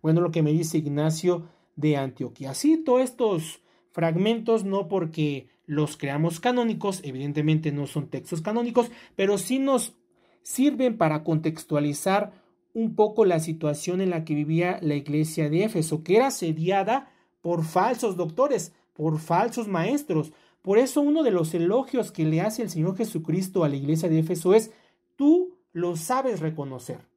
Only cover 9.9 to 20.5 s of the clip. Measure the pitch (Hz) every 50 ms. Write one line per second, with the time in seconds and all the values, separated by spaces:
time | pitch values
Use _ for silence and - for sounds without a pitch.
9.9 | _ _ _ _ _ _ _ _ _ _ _ - - - 262 294 269 220 262 247
10.9 | 226 226 175 156 151 151 156 - 160 151 156 160 160 - - _ 151 147 147 147
11.9 | 143 - - 196 190 202 208 202 - _ _ _ _ _ _ _ _ 226 226 -
12.9 | - - 214 214 214 226 220 190 175 160 160 165 160 160 160 151 147 151 - 180
13.9 | 180 185 190 185 175 165 160 160 151 147 151 151 160 165 175 180 190 - 175 151
14.9 | 147 143 139 - 143 151 156 156 160 175 156 147 151 170 208 220 220 175 156 -
15.9 | 156 156 160 - 185 220 254 269 254 - 190 165 160 156 160 180 196 196 190 202
16.9 | 240 269 269 - _ _ _ _ _ _ _ 170 170 170 160 160 - 180 196 240
17.9 | 254 233 247 214 185 180 180 170 165 - 269 285 262 190 170 - _ _ _ _
18.9 | _ - 151 165 156 151 160 - 170 180 220 240 226 247 226 202 190 165 170 208
19.9 | 277 285 285 - 165 156 151 - - _ _ _